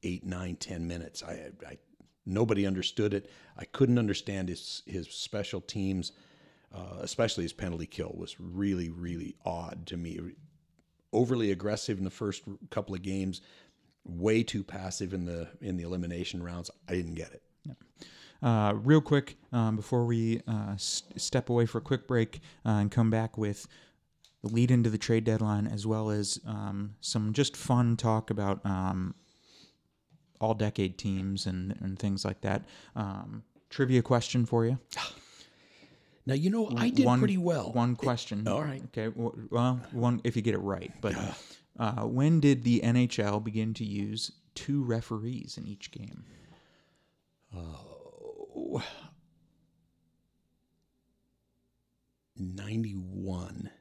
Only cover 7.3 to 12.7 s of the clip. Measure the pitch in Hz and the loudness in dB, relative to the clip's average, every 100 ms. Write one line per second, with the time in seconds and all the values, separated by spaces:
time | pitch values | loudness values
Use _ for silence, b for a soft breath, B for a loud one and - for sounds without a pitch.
7.3 | - 85 - 95 85 80 - 82 82 85 | 0 -4 -4 -6 -4 -8 -6 -8 -6 -12
8.3 | - 87 90 101 92 85 82 87 85 - | -12 -10 -2 0 0 -2 -6 -6 -6 -8
9.3 | - - 87 85 - 82 90 85 82 85 | -8 -6 -6 -8 -12 -10 -8 -8 -8 -10
10.3 | - - _ _ _ _ _ _ 110 123 | -14 -20 _ _ _ _ _ _ 2 4
11.3 | 123 110 95 101 107 - 101 95 - 107 | 4 2 2 0 -2 -2 -2 -4 -4 -6
12.3 | 95 - 98 - | -6 -10 -14 -8